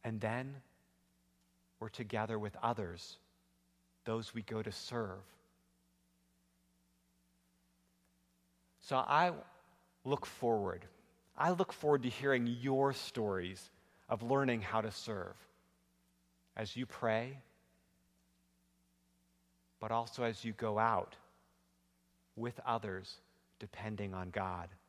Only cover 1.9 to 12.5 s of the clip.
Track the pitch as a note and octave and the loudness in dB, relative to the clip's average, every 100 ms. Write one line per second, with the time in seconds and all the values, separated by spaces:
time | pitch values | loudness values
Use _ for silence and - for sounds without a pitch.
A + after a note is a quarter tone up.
1.9 | - G#2+ A2 A2 A2 G#2 - A#2 A#2 F#2 | -6 -2 0 2 0 -2 0 0 0 -2
2.9 | F2 - - _ _ _ _ _ _ _ | -6 -12 -16 _ _ _ _ _ _ _
3.9 | _ - A2+ A2 A#2 G#2+ A2 G#2+ G2 - | _ -2 -2 -2 -8 -4 -4 -4 -6 -6
4.9 | A#2+ G#2+ F#2+ F#2+ - _ _ _ _ _ | -4 -4 -6 -14 -20 _ _ _ _ _
5.9 | _ _ _ _ _ _ _ _ _ _ | _ _ _ _ _ _ _ _ _ _
6.9 | _ _ _ _ _ _ _ _ _ _ | _ _ _ _ _ _ _ _ _ _
7.9 | _ _ _ _ _ _ _ _ _ - | _ _ _ _ _ _ _ _ _ 0
8.9 | C3 - C#3+ F3+ D#3+ - - - _ _ | 2 6 6 6 2 -10 -20 -20 _ _
9.9 | _ C3 C#3 - - A#2+ A2 G2 F2+ - | _ 0 0 0 -2 2 4 2 -4 -10
10.9 | - - _ _ - D#3+ F3+ F#3+ - D3 | -20 -20 _ _ 0 2 4 2 2 4
11.9 | C#3+ B2 - C#3 C3 A#2+ | 4 4 0 4 4 4